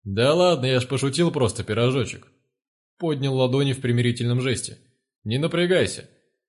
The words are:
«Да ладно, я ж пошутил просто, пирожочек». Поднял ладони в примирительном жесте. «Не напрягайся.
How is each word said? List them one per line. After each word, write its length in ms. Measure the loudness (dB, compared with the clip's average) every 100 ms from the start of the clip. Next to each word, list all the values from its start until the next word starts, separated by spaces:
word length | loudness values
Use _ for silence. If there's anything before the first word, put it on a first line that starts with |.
«Да 300 | -6 0 2
ладно, 320 | 4 4 2 2
я 140 | 0
ж 80 | 0
пошутил 440 | -2 -2 0 0
просто, 320 | 2 0 -2
пирожочек». 640 | -4 0 2 0 -4 -8 -20 _ _ _ _ _ _ -8
Поднял 380 | -4 -2 -2 0
ладони 380 | 2 2 0
в 60 | -2
примирительном 640 | 0 0 0 0 -2 0
жесте. 360 | 0 -4 -6 -16 _ _ _ _
«Не 140 | -6 -2
напрягайся. 720 | 0 0 2 2 2 -4 -16 _ _ _